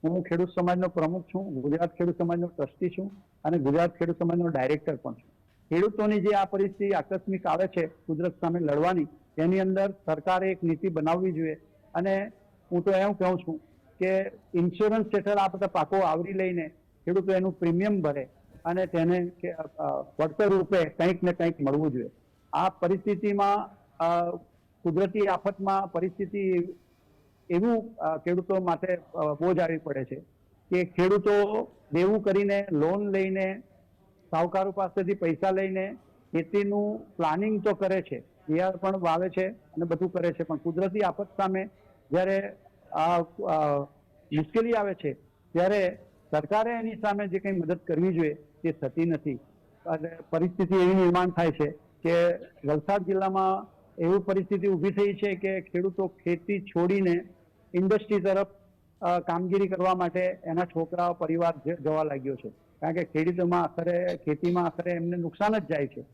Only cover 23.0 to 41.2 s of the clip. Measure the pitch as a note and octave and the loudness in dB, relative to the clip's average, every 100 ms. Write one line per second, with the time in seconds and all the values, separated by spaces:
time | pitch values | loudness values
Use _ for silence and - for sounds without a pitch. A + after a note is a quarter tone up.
23 | - G3+ G#3 G3+ G3+ G3+ - - _ _ | 0 -2 0 2 2 0 -2 -14 _ _
24 | E3+ E3+ F3 E3+ - _ _ _ F3 E3 | 0 2 0 -6 -14 _ _ _ -2 0
25 | F#3+ G#3 G3 F3+ G#3 G3+ G3 G3 F#3+ E3+ | 0 0 0 0 -2 -4 -2 -2 -2 -4
26 | F#3 F3+ G3 G3+ F#3+ F3+ F3 - _ _ | -4 -4 -6 -2 0 0 0 -8 _ _
27 | _ _ _ _ _ F3 A3+ A3+ A3+ - | _ _ _ _ _ 0 2 2 -2 -6
28 | D#3 D#3 E3+ F3+ F3+ F#3+ F3+ E3+ F#3 F3 | -4 -2 0 -2 0 -2 0 -2 -2 -4
29 | - E3+ D3+ D3 E3+ F3+ E3 E3 D#3+ C3+ | -4 -4 -2 0 0 2 0 -2 -6 -6
30 | B2+ C3+ - _ _ _ _ F3+ F3+ F3+ | -6 -10 -14 _ _ _ _ -2 0 2
31 | F#3 G3+ G#3 G#3 G3+ G#3+ - - _ D3+ | 4 4 4 2 2 0 -6 -12 _ 0
32 | F#3 G#3+ G#3 G3 G3+ G3+ G3+ D#3 D#3 G3 | 2 2 2 2 2 0 0 0 2 0
33 | G#3 F#3+ F#3+ F#3+ F#3+ G3 - - _ _ | 0 0 0 0 -2 -4 -14 -20 _ _
34 | _ _ _ D#3+ E3+ G3 F#3+ F#3+ F#3 G3 | _ _ _ -2 0 0 -2 -2 -4 -2
35 | F#3 G3+ E3+ D#3 F#3+ F#3+ F#3+ F#3+ F#3+ - | -2 0 -2 0 0 0 -2 -4 -6 -10
36 | _ _ _ E3 E3 G3+ G3+ G3+ G#3 A3 | _ _ _ -4 -2 0 0 0 -2 -4
37 | - - D#3+ D#3+ G#3+ G#3+ G#3 G3 F#3+ F#3+ | -10 -4 -2 0 0 0 0 0 0 -2
38 | - A#2+ - _ - D#3+ F#3 F#3 F#3+ F#3+ | -4 -12 -12 _ -2 0 0 -2 -4 -2
39 | E3+ E3 F#3 F#3 F#3 A#3+ _ - E3+ E3 | 0 0 -2 -2 -4 -6 _ -8 -4 -2
40 | F#3 F3+ E3+ D#3 E3 D#3 E3+ E3 F#3+ G3+ | -2 0 -2 -2 -6 -4 -4 -2 -2 0
41 | F#3+ - | -2 -2